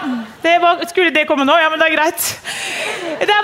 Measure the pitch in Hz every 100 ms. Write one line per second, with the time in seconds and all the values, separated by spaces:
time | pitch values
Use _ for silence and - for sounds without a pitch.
0 | 294 240 220 - 330 349 349 349 339 -
1 | 339 294 302 294 277 330 311 311 320 311
2 | 320 339 - - - - - - 440 392
3 | 349 302 - 415